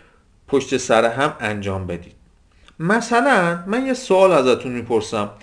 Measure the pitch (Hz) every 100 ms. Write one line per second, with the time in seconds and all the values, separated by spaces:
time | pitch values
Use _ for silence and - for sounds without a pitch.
0 | _ _ _ _ - 139 131 131 - 113
1 | 117 117 147 156 107 104 98 95 90 87
2 | - - _ _ _ _ - - 160 226
3 | - 240 277 226 170 175 180 233 269 254
4 | - 190 190 160 127 117 131 123 113 117
5 | 107 110 104 -